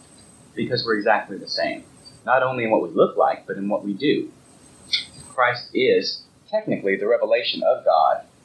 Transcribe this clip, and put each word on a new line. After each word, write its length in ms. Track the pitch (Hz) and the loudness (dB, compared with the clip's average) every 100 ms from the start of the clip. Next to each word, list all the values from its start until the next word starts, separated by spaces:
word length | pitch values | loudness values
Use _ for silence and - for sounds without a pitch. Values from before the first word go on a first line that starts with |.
| - - - - - | -20 -20 -20 -20 -18
because 300 | - 117 123 | -6 -4 -2
we're 120 | 117 107 | -2 0
exactly 400 | 104 107 - 92 | 2 0 0 -12
the 120 | 82 | -10
same, 360 | - 82 - - - - - | -4 -4 -4 -12 -20 -20 -14
not 180 | - 127 | 0 2
only 220 | 127 127 | 2 -2
in 60 | 113 | 0
what 120 | 107 | 0
we 80 | 80 | 0
look 260 | 85 190 - | 2 2 4
like, 300 | 135 - - | 0 0 -6
but 100 | 95 | -8
in 120 | 101 | -4
what 160 | 101 | -4
we 80 | 101 | -4
do. 380 | 98 143 117 - - - - - - - - - - - | -2 0 0 -2 -12 -20 -20 -20 -20 -8 -8 -8 -16 -16
Christ 420 | - 123 123 - | -2 0 0 -6
is 480 | - 127 95 98 - - _ _ | 0 2 2 0 -8 -16 _ _
technically 480 | 214 214 101 101 98 | -4 -2 -4 -2 -2
the 100 | 101 | 0
revelation 560 | 117 107 117 120 - | 0 2 0 0 -2
of 220 | - 127 | 0 2
God 400 | - 80 69 57 - _ | 2 4 4 0 -4 _